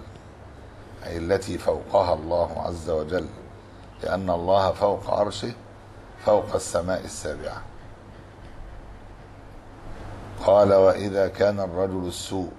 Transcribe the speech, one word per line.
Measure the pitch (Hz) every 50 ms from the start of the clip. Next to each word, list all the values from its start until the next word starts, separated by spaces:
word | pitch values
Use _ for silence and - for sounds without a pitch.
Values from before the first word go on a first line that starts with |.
| - - - - - - - - - - - - - - - - - - - - -
أي | - 85 85
التي | 82 85 98 98 95 - 90 82
فوقها | - - 82 76 - - - 98 95 90 85
الله | 78 78 80 85 87 85 85 - - 82
عز | - 87 85 80 80
وجل، | 82 78 76 76 85 90 82 76 - - - - - - - - - - - - - - -
لأن | 80 85 92 98 90
الله | 87 85 85 87 95 98 95 92
فوق | 85 - 101 104 98 90 - -
عرشه، | - - 104 104 95 - - 117 - - - - - - - - - - - - - - -
فوق | - 107 101 - - -
السماء | 92 - - - 87 85 87 92 87 -
السابعة. | - - - - 82 76 - - - - - - - - - - - - - - - - - - - - - - - - - - - - - - - - - - - - - - - - - - - - - - - - - - - - - - - - - - - - - -
قال: | - 95 104 104 98 98
وإذا | 98 95 95 90 90 98 101 95 98 98 90
كان | - - - 101 104 101
الرجل | 98 92 85 87 95 95 92 95 90 90
السوء | 87 - - - 98 95 90 85 -